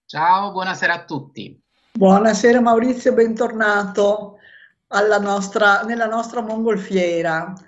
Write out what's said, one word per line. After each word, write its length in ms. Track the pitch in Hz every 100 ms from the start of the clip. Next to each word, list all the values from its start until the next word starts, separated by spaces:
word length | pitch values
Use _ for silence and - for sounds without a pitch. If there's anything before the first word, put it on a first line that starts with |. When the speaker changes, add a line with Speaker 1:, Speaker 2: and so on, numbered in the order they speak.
| _
Speaker 1:
Ciao, 460 | 151 165 185 202
buonasera 420 | 185 185 175 175
a 100 | 170
tutti. 560 | - 151 - - 98 - _ _ _
Speaker 2:
Buonasera 680 | - 190 196 220 196 240 247
Maurizio, 520 | 233 226 247 247 262
bentornato 1200 | 226 226 226 233 220 214 208 196 202 202 208 202 - - - - _ _
alla 300 | 202 214 208
nostra, 600 | 202 202 190 220 208 202
nella 240 | 220 233 226
nostra 360 | 226 233 247
mongolfiera. 1120 | 220 226 226 202 190 190 175 170 170 160 175 185